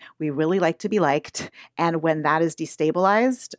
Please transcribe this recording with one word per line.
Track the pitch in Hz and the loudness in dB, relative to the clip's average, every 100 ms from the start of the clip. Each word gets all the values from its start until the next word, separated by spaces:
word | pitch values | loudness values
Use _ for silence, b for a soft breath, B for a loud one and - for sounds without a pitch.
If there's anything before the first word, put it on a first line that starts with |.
| B - | B -8
We | 156 | -4
really | 143 156 190 | 0 0 2
like | 170 160 | 0 0
to | 202 | -2
be | 208 | 2
liked. | 156 147 - - - B B - | 2 2 -4 -12 -14 B B -4
And | 170 165 | -2 0
when | 160 156 | 0 0
that | 147 156 | 2 2
is | 165 - | 0 -2
destabilized | 160 - 156 165 190 214 254 247 - | -10 -2 0 2 2 4 2 -2 -10